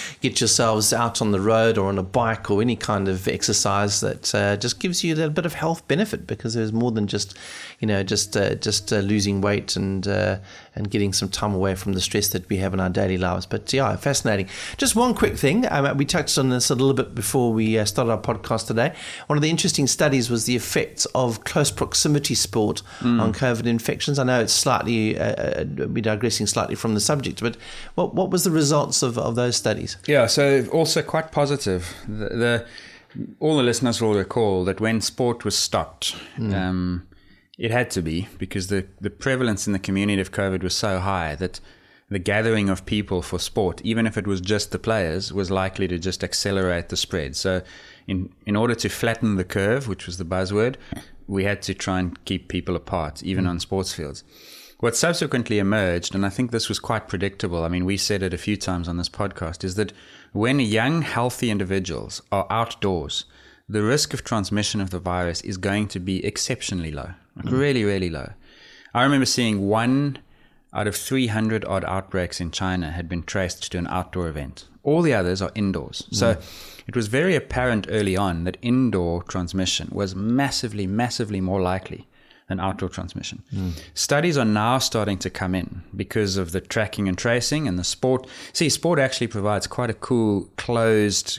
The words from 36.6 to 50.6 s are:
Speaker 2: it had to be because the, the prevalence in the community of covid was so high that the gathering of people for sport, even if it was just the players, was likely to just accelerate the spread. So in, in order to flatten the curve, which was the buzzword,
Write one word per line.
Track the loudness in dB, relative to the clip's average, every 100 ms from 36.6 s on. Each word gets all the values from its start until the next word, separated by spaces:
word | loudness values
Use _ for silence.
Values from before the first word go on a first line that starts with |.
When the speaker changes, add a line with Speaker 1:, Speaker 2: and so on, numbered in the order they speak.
| 0 0 0 -2 -6 -20 -20 -20 _ -6
Speaker 2:
it | 0
had | 0 0
to | -2
be | -2 -2 -4 -8
because | -6 -6 -2
the, | -2 -4 -6
the | -8
prevalence | -4 -2 2 0 0 0
in |
the | -2
community | 0 0 2 2
of | 0
covid | 0 0 0
was | -2
so | -2 0 0
high | 0 0 -2 -4
that | -6 -6 -18 -20 _ _ -8
the | -4
gathering | 0 2 2 2 2
of | 0
people | -2 -2 0 -2
for | -2 -4
sport, | -4 0 0 0
even | -2 0 0
if | 0
it | -2
was | -2
just | 0 0 0
the | -4
players, | 0 0 0 -2 -4
was | -4 0
likely | 0 0 -2 -2
to | -2
just | -2 -4
accelerate | -4 -2 0 0 2 0 -2
the | -4
spread. | -2 -2 -4 -2
So | 0 0 -4 -16 -20 -14 -4
in, | -4 -4 -6
in | -2 2
order | 2
to | 0 -2
flatten | 0 0 2 2 2
the |
curve, | 0 0 2 0 -2
which | -8 -8
was | -8
the |
buzzword, | -4 -2 0 2